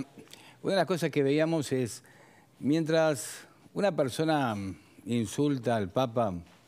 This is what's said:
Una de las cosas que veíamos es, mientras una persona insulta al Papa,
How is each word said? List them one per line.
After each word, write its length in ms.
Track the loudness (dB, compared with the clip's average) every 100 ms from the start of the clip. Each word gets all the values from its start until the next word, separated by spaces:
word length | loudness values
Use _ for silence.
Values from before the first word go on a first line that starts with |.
| -2 -12 -20 -20 -20 -8
Una 120 | -2
de 40 | 0
las 100 | 2
cosas 220 | 0 0
que 140 | 2
veíamos 480 | 2 4 2 0 0
es, 320 | -2 -2 -6 -18 -20 -20 -20 _ -4
mientras 880 | 0 2 2 2 2 0 -6 -12 -18 -20 -12
una 220 | -2 0 2
persona 600 | 0 0 2 2 2 -2 -6 -10 -16 -14 -4
insulta 720 | -2 -2 0 0 0 0 0
al 120 | 0
Papa, 440 | -2 0 0 -2 -4 -10 -20